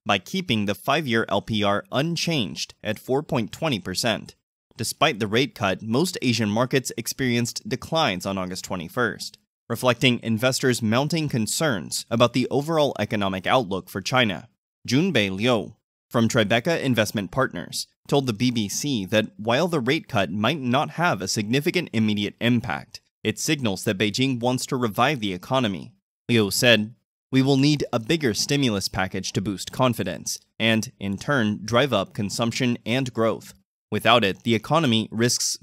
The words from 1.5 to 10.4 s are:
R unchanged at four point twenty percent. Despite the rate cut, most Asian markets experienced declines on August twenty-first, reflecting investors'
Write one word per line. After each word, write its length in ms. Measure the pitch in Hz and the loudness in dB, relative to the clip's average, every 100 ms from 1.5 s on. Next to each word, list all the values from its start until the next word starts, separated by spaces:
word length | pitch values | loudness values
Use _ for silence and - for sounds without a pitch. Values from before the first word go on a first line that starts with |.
| 107 | 0
R 220 | 101 101 - | 2 0 -2
unchanged 840 | 123 165 165 170 156 85 - - - | -2 -2 -2 -2 -2 -4 -6 -12 -10
at 160 | - 107 | -8 -6
four 240 | - 131 | -2 -2
point 300 | - 127 101 | 0 -2 -4
twenty 260 | - 165 107 | -4 -2 -2
percent. 560 | 92 90 120 95 - - _ _ _ - | -4 -2 -2 -2 -6 -20 _ _ _ -10
Despite 440 | 113 - 151 104 | -8 0 0 0
the 60 | 107 | 0
rate 280 | 113 135 | 0 0
cut, 280 | - 101 95 | 0 -2 -2
most 360 | 110 120 180 - | -2 0 0 -2
Asian 260 | 127 113 107 | 0 0 2
markets 420 | 107 127 139 - - | 0 0 0 -2 -6
experienced 720 | - - 127 120 117 - 107 | -8 -4 0 0 -2 -6 -8
declines 580 | 113 - 160 143 90 101 | -8 -4 0 0 0 -4
on 120 | 98 | -4
August 260 | 90 90 | -6 -8
twenty-first, 760 | - 92 82 127 113 58 - - _ _ - | -8 -8 -6 -2 -2 -2 -10 -16 _ _ -10
reflecting 500 | 117 127 120 131 120 | -2 0 4 4 4
investors' 600 | 117 110 | 0 0